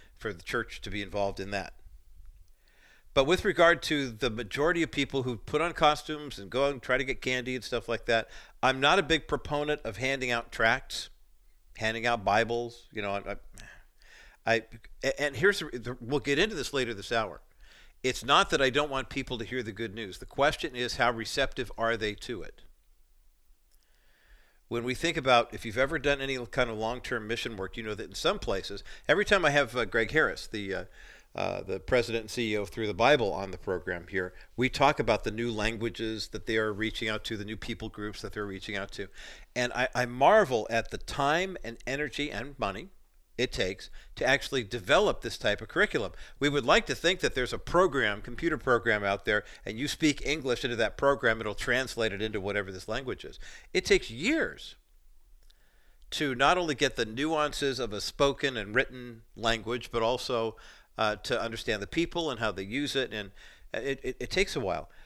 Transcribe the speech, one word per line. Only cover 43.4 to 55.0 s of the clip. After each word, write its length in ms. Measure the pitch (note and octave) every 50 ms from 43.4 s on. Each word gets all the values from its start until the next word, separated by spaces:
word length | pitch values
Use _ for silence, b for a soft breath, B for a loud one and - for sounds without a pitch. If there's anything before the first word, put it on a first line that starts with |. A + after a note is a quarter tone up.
| B2+ -
takes 380 | - A#2+ G2+ F#2 G2 - - - b b b b -
to 100 | - C#3
actually 380 | B2+ C3+ C3+ - - C#3 C3
develop 580 | A2 G2 A#2+ A#2 F2+ B2+ D3 F#3 G#3+ E3+ - -
this 160 | - A2 -
type 240 | - - G#2+ G#2 -
of 80 | A2 -
curriculum. 440 | - E3 G#3 - - C3+ G2+ F2+ B B B B B -
We 100 | C#3 D3
would 160 | C#3+ C#3+ A2+
like 220 | C3+ F3+ A3+ G#3+
to 80 | - B2+
think 260 | - - F3 F#3+ -
that 140 | D3+ B2 -
there's 180 | C3 B2 -
a 60 | A#2+ G2
program, 640 | - - - F3 F#3+ E3 C3+ C3+ A#2 G#2+ G2+ G#2
computer 340 | - A#2+ A#2+ - D#3+ E3 D#3
program 460 | A#2 - C3 B2 A2 F#2+ A2+ G#2+ G#2
out 220 | G2+ G2 G2+ G2+ -
there, 200 | A2 G#2+ G#2 B B B B -
and 120 | A2 A2 A2+
you 100 | C#3+ C#3
speak 360 | - - E3 D3+ C#3 - -
English 400 | C3 D3+ D#3+ C3 C3 A#2+ - -
into 120 | A#2+ A#2+
that 200 | A2 A2 G2+ -
program, 440 | - C#3 C#3 C#3 A2+ C3 A#2 A2+ A2+
it'll 140 | G#2 G#2+ G2+
translate 580 | - - C3 A#2+ B2+ C3 B2 - A#2 A#2 G#2+
it 100 | G2 G2
into 180 | A2 G#2+ G#2+ G2+
whatever 300 | F#2 G2+ G2 G#2 F#2+ F#2+
this 180 | F#2+ F#2 - -
language 360 | A2 C3 C3 B2+ F#2+ F2 -
is. 160 | D2 - B B B B B B B
It 120 | - F#3 F3
takes 260 | - G3+ - - -
years 640 | A2+ B2 E3 B3 D#4+ C#4+ D3 F2 - - - - - - _ _ - -